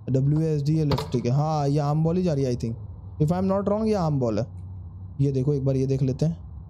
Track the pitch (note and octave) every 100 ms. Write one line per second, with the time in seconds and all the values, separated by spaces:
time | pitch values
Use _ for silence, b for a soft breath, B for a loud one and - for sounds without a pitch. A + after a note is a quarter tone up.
0 | - C3 C3+ D3+ D#3+ D3+ C#3 D#3+ D3+ C3
1 | - B2+ A#2+ C3+ D3+ D#3 C#3+ D3 C#3+ D3+
2 | D#3+ F3+ F3+ C#3+ C3+ B2 A#2 A#2 - -
3 | - - D3+ F3 F#3+ F#3+ G3+ G#3 A3 G#3+
4 | E3 C#3+ B2 G#2 A2+ - - - - -
5 | - - C#3 C3 B2+ C#3+ C3+ C3+ C3 C3+
6 | C3 C3 D#3 E3+ - -